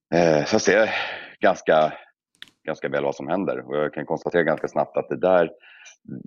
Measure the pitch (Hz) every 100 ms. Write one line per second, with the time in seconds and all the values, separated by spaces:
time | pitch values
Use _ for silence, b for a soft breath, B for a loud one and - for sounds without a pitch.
0 | _ 82 85 76 - 107 - 95 110 B
1 | B B B B 101 87 - 80 78 B
2 | B _ _ _ - _ - 76 71 69
3 | 69 69 69 90 85 64 64 71 76 -
4 | 76 78 - 87 78 76 - 73 73 -
5 | - 82 90 92 82 - B B B -
6 | - 65